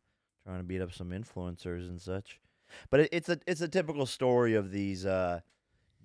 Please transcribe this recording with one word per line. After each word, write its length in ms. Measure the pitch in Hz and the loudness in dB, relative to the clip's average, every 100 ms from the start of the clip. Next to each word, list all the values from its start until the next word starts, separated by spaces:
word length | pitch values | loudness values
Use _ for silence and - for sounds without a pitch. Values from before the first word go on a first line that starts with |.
| _ _ _ _ - | _ _ _ _ -12
trying 140 | 92 | -10
to 40 | |
beat 160 | 90 92 | -6 -4
up 120 | 90 | -6
some 160 | - 90 | -8 -8
influencers 800 | 92 117 - 90 85 90 87 90 | -8 -8 -8 -8 -8 -8 -8 -8
and 100 | 90 | -10
such. 380 | 92 95 - - _ _ _ - - | -6 -6 -8 -20 _ _ _ -16 2
But 120 | 139 | 4
it, 80 | 156 | 6
it's 160 | 170 160 | 2 -2
a, 120 | 165 - | -2 -2
it's 140 | 160 | -2
a 60 | 170 | 0
typical 380 | 185 160 147 131 | 0 0 -2 -2
story 480 | - 127 123 117 110 | 0 4 6 6 4
of 160 | 98 | 2
these, 340 | 98 98 92 95 | -2 -2 -2 0
uh, 360 | 95 87 87 - _ _ _ _ _ | 2 2 -2 -8 _ _ _ _ _